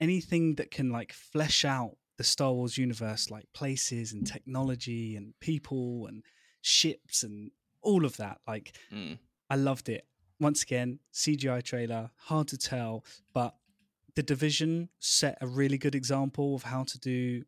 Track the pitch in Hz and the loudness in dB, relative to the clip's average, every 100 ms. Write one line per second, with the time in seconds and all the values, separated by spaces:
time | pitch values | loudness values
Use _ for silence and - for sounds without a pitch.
0 | 160 185 165 170 160 147 - - 131 120 | 2 2 2 2 4 2 -2 -2 -2 -2
1 | 117 - - 156 151 - 147 135 117 - | -6 -14 -4 0 4 4 4 2 -2 -8
2 | _ - 123 - 139 123 123 127 127 110 | _ -2 0 2 2 2 0 0 0 0
3 | 110 107 - 107 - - 139 135 - 120 | -4 -4 -4 -6 -16 -6 -4 0 -2 -2
4 | 110 107 104 107 - 131 135 127 123 117 | -4 -4 -6 -6 -6 -2 -2 -2 -4 -4
5 | 113 107 101 - - 156 - 135 123 120 | -4 -6 -10 -10 -2 -2 -2 -4 -2 -4
6 | 110 110 - _ _ _ - - 160 - | -8 -12 -18 _ _ _ 2 4 4 0
7 | - - 113 104 107 - _ _ - 196 | -2 -2 -2 -6 -14 -18 _ _ 4 6
8 | 143 - 104 - - 110 92 - - 104 | 6 0 -8 -8 -8 -8 -8 -20 -14 -10
9 | 87 80 _ _ - 139 139 131 - 107 | -10 -10 _ _ -4 0 2 0 -4 -6
10 | - _ _ - 151 147 - 123 123 139 | -8 _ _ 0 2 2 0 0 0 -4
11 | _ - - 147 135 123 123 123 117 113 | _ -4 0 2 2 -2 -2 -4 -2 -4
12 | 113 _ - 156 147 135 - 127 113 113 | -6 _ -2 0 0 -2 -4 -2 -4 -6
13 | - - _ 131 120 - _ _ _ _ | -10 -20 _ -2 -2 -4 _ _ _ _
14 | _ - 135 139 151 147 160 165 170 _ | _ -4 0 2 2 2 2 0 -2 _
15 | - - 147 - 127 127 139 139 147 139 | 2 4 2 0 -4 2 2 4 0 0
16 | 123 135 135 139 143 135 123 131 131 - | 0 0 0 0 0 0 -2 -4 -4 -6
17 | 135 127 123 123 | -2 0 0 -2